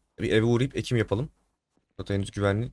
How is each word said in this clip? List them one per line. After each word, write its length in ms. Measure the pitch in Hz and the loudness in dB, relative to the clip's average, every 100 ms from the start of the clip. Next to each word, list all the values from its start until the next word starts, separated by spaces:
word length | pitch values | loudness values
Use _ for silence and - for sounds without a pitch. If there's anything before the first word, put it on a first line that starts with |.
| _ - | _ -6
Bir 120 | - | 0
eve 140 | 110 117 | 2 4
uğrayıp 300 | 117 135 - | 2 0 -4
ekim 220 | - 120 | -2 -2
yapalım. 320 | 104 101 151 _ _ _ _ _ _ - | 0 -2 -6 _ _ _ _ _ _ -14
Zaten 180 | 95 98 | -4 -4
henüz 160 | 98 | -4
güvenli 400 | - 101 101 123 | 0 0 0 -2